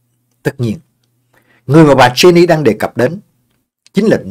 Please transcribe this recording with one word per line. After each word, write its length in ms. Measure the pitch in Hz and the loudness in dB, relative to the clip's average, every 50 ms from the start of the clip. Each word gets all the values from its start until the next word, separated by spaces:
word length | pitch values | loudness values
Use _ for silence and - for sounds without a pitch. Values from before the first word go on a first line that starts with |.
| _ _ _ _ _ _ _ _ - | _ _ _ _ _ _ _ _ -10
tất 180 | 151 - - | -10 -8 -6
nhiên, 180 | 123 117 101 82 _ _ _ _ _ _ _ _ _ _ _ _ _ _ _ _ _ | -8 -8 -8 -10 _ _ _ _ _ _ _ _ _ _ _ _ _ _ _ _ _
người 180 | - 135 160 165 | -2 2 2 4
mà 100 | 147 139 | 4 4
bà 180 | 127 131 123 127 | 4 2 2 2
Cheney 320 | - - 180 175 170 175 | 2 2 2 4 4 2
đang 180 | 180 170 156 151 | 2 0 0 -2
đề 120 | 123 104 - | -2 -4 -4
cập 180 | - 90 - | -6 -10 -6
đến 240 | - 117 135 160 208 - _ _ _ _ _ _ _ _ _ _ _ _ _ - | -4 -4 -4 -4 -8 -16 _ _ _ _ _ _ _ _ _ _ _ _ _ -6
chính 120 | - 196 | -4 -2
là 160 | 220 143 95 - 95 | 0 -2 -2 -4 -6